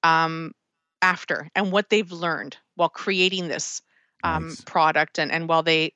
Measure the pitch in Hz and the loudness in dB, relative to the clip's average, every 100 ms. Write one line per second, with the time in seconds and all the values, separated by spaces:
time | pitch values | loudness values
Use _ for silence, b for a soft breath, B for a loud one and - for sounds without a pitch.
0 | 165 160 165 165 160 - _ _ _ _ | 4 4 2 -2 -10 -14 _ _ _ _
1 | 185 180 - 156 151 - 196 196 208 214 | 0 0 -4 -6 -2 -2 2 0 2 0
2 | 180 175 175 156 143 - _ - 170 - | 0 -4 -4 -4 -6 -14 _ -2 -2 0
3 | - 190 185 185 175 135 - - _ _ | -4 2 2 0 -4 -6 -6 -10 _ _
4 | _ _ 175 160 165 - - 180 156 156 | _ _ -2 -2 -4 -12 -4 2 2 2
5 | 156 - 147 165 165 165 165 160 160 | 0 -2 -2 -2 0 2 4 2 0